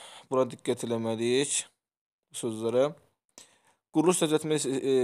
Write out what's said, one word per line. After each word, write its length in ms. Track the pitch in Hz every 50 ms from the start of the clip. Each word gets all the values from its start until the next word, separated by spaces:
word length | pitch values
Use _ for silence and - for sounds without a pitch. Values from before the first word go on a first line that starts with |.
| - - - - - -
bura 160 | 135 131 131 123
diqqət 380 | - - - - 123 120 -
eləməliyik 720 | 117 117 117 113 113 113 110 117 120 123 131 147 147 - - - - _ _ _ _ _ _ _ _ _ _ _ _ -
sözlərə. 540 | - - 123 110 110 110 113 113 123 135 147 165 - _ _ _ _ _ _ _ - - - _ _ _ _ _ _ _ _ -
Quruluş 300 | 160 156 156 139 - -
sözləşmə 340 | 151 151 156 - 156 156
is-, 120 | 151 139 131
e, 240 | 135 135 - 135 135 131